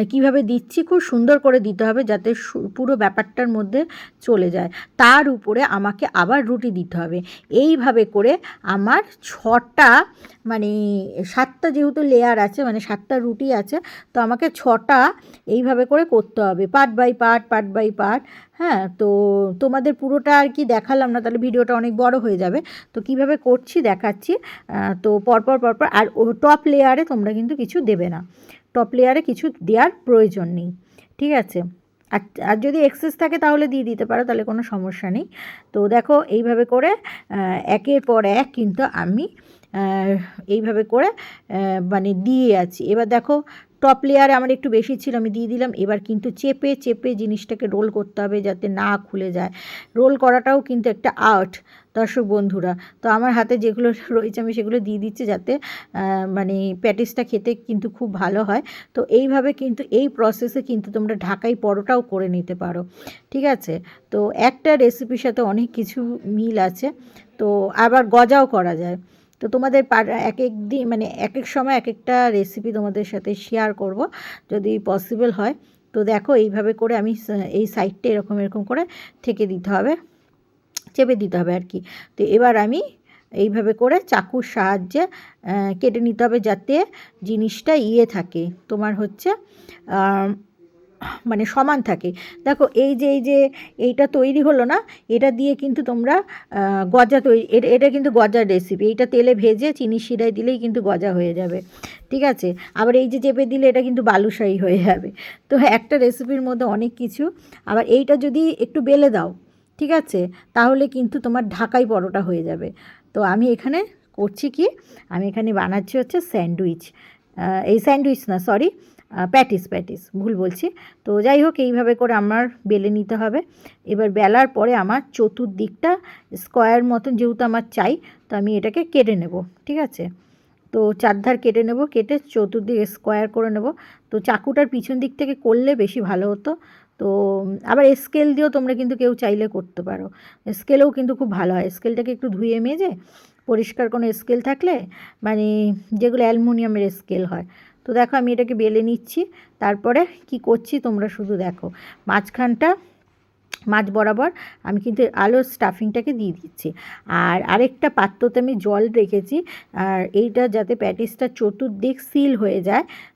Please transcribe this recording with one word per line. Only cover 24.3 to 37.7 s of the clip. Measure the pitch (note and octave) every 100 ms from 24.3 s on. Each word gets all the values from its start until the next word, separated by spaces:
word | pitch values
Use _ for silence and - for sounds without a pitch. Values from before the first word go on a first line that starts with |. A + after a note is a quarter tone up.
| F#4 - - -
আহ, | G#3 G3 F#3
তো | G#3+ G#3
পরপর | G3+ A3+ A3+ C4
পরপর। | A#3+ A3+ -
আর | G#3 G#3+ -
ও | A3+
টপ | A3+ D4 D4 D4+
লেয়ারে | C#4+ C4+ C4 D#4+
তোমরা | A#3+ G#3
কিন্তু | G#3+ A#3 C#4+
কিছু | A#3 F4
দেবে | B3 G3 F3
না, | E3 F3+ _ - - _
টপ | B3 A#3
লেয়ারে | B3 B3+ C4+
কিছু | D#4+ C4+ D#4 -
দেওয়ার | E3+ A3 D#4 - -
প্রয়োজন | A#3 G#3+ F#3+ F3
নেই, | F3+ F3 F3+ _ _ _ -
ঠিক | C#4+
আছে? | C#4+ F#3 F3+ F3 - _ _ _
আর, | G#3 G3+ -
আর | - G#3+
যদি | C4+ D4+
এক্সেস | C#4+ - D#4+ D4+
থাকে | D#4+ D#4+
তাহলে | D#4 D4 D4
দিয়ে | C4+
দিতে | A#3 A3+ A#3
পারো, | A#3
তাহলে | B3 A3+
কোনো | G#3+ A3
সমস্যা | A#3 G3+ F#3 F#3 G3
নেই। | G3 - - - - _
তো | G#3 G3+
দেখো | A#3 A#3 D4
এইভাবে | C#4+ G#3+ A#3 A#3 A#3+
করে, | B3 D4+
আহ, | G#4+ - - - G3 F#3+ F#3
একের | -